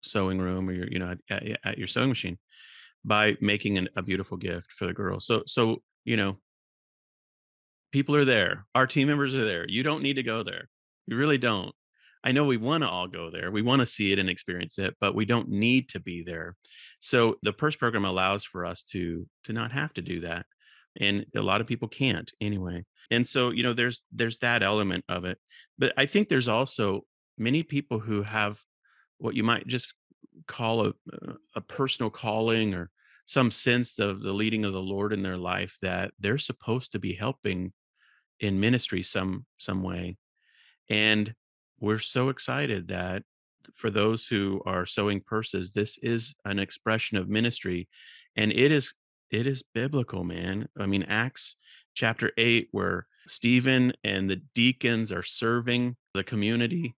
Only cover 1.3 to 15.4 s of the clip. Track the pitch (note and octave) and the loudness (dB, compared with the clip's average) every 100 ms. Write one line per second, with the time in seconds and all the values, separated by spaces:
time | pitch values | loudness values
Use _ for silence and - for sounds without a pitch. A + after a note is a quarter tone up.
1.3 | G2+ G#2+ G#2+ G2+ G#2 G2 A#2+ C3 A#2+ F#2 | -8 -6 -6 -6 -6 -4 0 0 0 -4
2.3 | F2 _ - - - - _ - G#2 G#2+ | -8 _ -20 -20 -20 -20 _ 0 4 4
3.3 | G2+ G2+ G#2 G#2+ G2 F2+ - F2 F#2 F#2+ | 4 2 0 0 0 0 -4 -2 -2 -2
4.3 | F#2 F#2 F2 - - F#2 F2+ G2 F#2+ - | -8 -6 -6 -8 -8 -6 -4 -4 -4 0
5.3 | A2+ - - A2+ A2+ _ _ - A2+ G2 | 0 0 0 2 0 _ _ -2 0 0
6.3 | G2 _ _ _ _ _ _ _ _ _ | -2 _ _ _ _ _ _ _ _ _
7.3 | _ _ _ _ _ _ C3+ C#3 D3 C3+ | _ _ _ _ _ _ 0 2 4 6
8.3 | A#2 F2+ G2 G2+ B2+ C3 D#3 C#3 D3 C#3 | 4 2 -2 -2 2 2 4 2 2 0
9.3 | C3+ G#2+ F2 E2+ G2 D3+ D3+ C#3 C3+ B2 | 0 0 -2 -2 -2 0 -2 -2 -2 -2
10.3 | A2+ G2+ F#2 - _ _ _ - A2+ D3 | -4 -4 -10 -14 _ _ _ -6 0 2
11.3 | C#3 A#2+ G#2 F#2 - _ _ _ _ - | 4 2 0 -4 -12 _ _ _ _ 2
12.3 | C3 D3 A#2+ A2+ D#3+ C3 F2+ F2+ F2+ E2 | 4 4 2 2 0 0 -2 -6 -8 -8
13.3 | E2+ F2+ G#2 A#2 C3+ A#2+ - G2 G2 F#2+ | -6 -2 0 4 4 4 2 2 2 2
14.3 | F2 - F2 F2 - G2 - G2+ G#2+ G#2+ | -2 -4 -6 -6 -4 -4 0 0 0 2
15.3 | A#2+ | 2